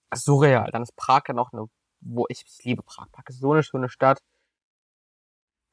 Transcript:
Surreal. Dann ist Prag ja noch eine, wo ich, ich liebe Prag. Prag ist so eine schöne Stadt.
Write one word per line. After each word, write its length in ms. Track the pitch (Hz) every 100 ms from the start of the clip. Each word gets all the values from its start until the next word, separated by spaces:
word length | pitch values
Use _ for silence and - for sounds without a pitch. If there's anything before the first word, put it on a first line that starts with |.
| _
Surreal. 560 | 123 - 143 143 123 107
Dann 100 | 113
ist 140 | 120 -
Prag 280 | - 135 -
ja 60 |
noch 200 | 123 123
eine, 120 | 113 110 _ _ _
wo 240 | 117 117 -
ich, 140 | 120 -
ich 180 | -
liebe 200 | 123 113
Prag. 220 | - - -
Prag 120 | - -
ist 120 | 127
so 120 | 135
eine 100 | 156
schöne 260 | 147 135 127
Stadt. 300 | - 131 135 _ _ _ _ _ _ _ _ _ _ _ _ _ _ _